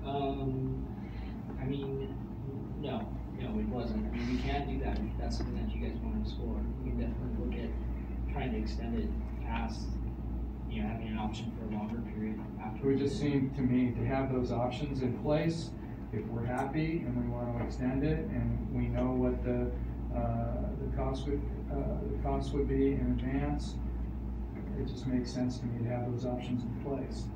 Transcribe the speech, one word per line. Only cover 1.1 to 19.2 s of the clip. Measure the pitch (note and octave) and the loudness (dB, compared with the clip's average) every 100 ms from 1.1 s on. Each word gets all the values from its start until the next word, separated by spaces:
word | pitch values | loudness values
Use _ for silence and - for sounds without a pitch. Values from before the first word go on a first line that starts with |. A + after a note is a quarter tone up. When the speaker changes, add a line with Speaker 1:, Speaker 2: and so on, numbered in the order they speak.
| - - - - - | -6 -6 -6 -6 -4
Speaker 1:
I | |
mean, | C3+ C#3+ C3+ C3+ C3+ - - - - - - - | -2 -2 -2 -2 -2 -4 -6 -6 -6 -6 -6 -4
no, | C#3+ A#2 G#2+ - - - | -2 -2 -2 -4 -6 -4
no, | A#2 G#2+ | -2 0
it | G#2+ | 0
wasn't. | B2 A#2+ G#2+ G#2+ | 0 0 0 0
I | A#2 | 0
mean, | A#2+ B2+ | 0 0
we | |
can't | - - - | 2 0 0
do | - | 0
that | - A2+ | 0 0
if | G#2 - | 0 -2
that's | A#2 - | -2 0
something | - - | 0 0
that | G#2+ | 0
you | A#2 A#2 | 0 -2
guys | A2+ | -2
wanna | A2+ G#2+ | -2 0
explore. | G#2+ - A#2+ A2+ A#2 C3 | 0 -2 -2 0 -2 -2
We | B2+ | -2
can | A#2+ | 0
definitely | A2+ - B3 A#3 | 0 0 -2 0
look | - - | 0 -2
at | A#3 - - - - - - | -2 -2 -2 -4 -4 -2 -2
trying | - - | 0 0
to | A3 | 0
extend | A3 - A#3 A3+ | 0 -2 0 0
it | G#3 - - - | 0 0 -2 -4
past, | G#3 A3+ A3+ - - - - - - - - - - | -2 0 0 -2 -2 -2 -2 -4 -4 -2 -4 -4 -4
you | A2 | 0
know, | G#2+ | 0
having | A2 A2 | 0 -2
an | A2 | -2
option | G#2+ - A#2 - | -2 -2 -4 -4
for | G2+ | -2
a | G#2 | -2
longer | G#2+ A2+ - | -2 -2 -4
period | G#2 G#2+ A2 - - | -2 -2 -2 -4 -6
after | A2 - | -4 0
Speaker 2:
It | C3+ | 4
would | C3+ | 4
Speaker 1:
the | C#3 | 4
Speaker 2:
just | - | 2
Speaker 1:
bid. | D3 | 4
Speaker 2:
seem | C#3 B2+ | 4 2
to | - | 2
me | B2 B2+ B2 | 4 6 4
to | A2 A#2 | 2 2
have | C3+ C3+ | 2 2
those | B2+ A#2+ | 2 2
options | A#2+ B2 - C#3+ C3+ | 2 2 0 -2 0
in | B2+ A2+ | 0 0
place | D3 D3+ E3 E3 - - - - - | 4 4 4 0 -2 -6 -6 -6 -4
if | A2 - | -2 -2
we're | A#2 | 0
happy | B2 B2 C3+ D#3 D#3+ E3 | 0 0 0 2 2 2
and | B2+ B2 | 0 0
we | A#2+ | 0
want | A#2+ A#2 A#2+ | 0 -2 0
to | |
extend | - - B2+ C3+ | -2 0 2 4
it | D3+ D#3+ - | 4 2 2
and | A#2+ A#2 A#2+ - | 2 2 2 0
we | B2+ A#2 | 2 2
know | A#2+ B2+ | 4 4
what | B2+ | 4